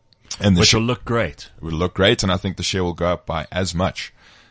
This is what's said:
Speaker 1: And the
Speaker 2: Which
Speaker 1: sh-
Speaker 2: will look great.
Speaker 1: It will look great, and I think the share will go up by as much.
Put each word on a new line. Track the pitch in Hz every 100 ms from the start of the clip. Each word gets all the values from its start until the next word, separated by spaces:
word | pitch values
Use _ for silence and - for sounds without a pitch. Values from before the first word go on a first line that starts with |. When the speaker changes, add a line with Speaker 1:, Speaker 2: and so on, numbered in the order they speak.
| _ _ - -
Speaker 1:
And | 104 90
the |
Speaker 2:
Which | -
Speaker 1:
sh- | 113
Speaker 2:
will |
look | 117 123
great. | - 117 85 - - -
Speaker 1:
It |
will | 80
look | 80 90
great, | - 98 123
and | 95
I | 90
think | 98 87
the |
share | - 98 87
will |
go | 82 87
up | 85 -
by | 80 -
as | 92 92 85
much. | 92 - - _ - - _